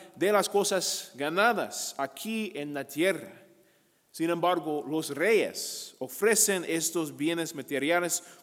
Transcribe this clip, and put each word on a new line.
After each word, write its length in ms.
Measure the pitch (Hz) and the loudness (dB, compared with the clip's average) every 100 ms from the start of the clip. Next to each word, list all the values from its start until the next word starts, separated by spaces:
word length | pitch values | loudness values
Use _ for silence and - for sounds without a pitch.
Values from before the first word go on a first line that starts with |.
| - | -18
de 180 | - 180 | -2 2
las 160 | 208 185 | 4 4
cosas 640 | 202 196 190 - - - 120 | 2 2 0 0 -4 -8 -6
ganadas 800 | 147 170 226 208 110 - - - | -2 4 4 4 -2 -6 -8 -6
aquí 540 | 139 - 214 226 208 | -6 -6 -6 -4 -4
en 180 | 143 147 | -6 -6
la 140 | 143 135 | -6 -6
tierra. 560 | 147 185 165 104 - - _ _ _ _ _ _ | 0 2 0 -4 -16 -20 _ _ _ _ _ _
Sin 200 | - 165 | -4 -2
embargo, 540 | 170 175 175 156 151 135 | 2 2 2 0 -4 -2
los 220 | 156 147 | -4 -4
reyes 880 | 139 185 220 101 - - - - - | 0 4 4 2 -4 -8 -10 -12 -10
ofrecen 680 | 131 - 214 208 - 190 165 | -10 0 4 6 4 2 0
estos 480 | 160 156 175 156 | 0 0 0 -2
bienes 400 | 131 151 170 160 | -2 0 0 -2
materiales 680 | 143 127 139 143 175 175 - - - | -6 -4 0 2 2 2 -2 -8 -18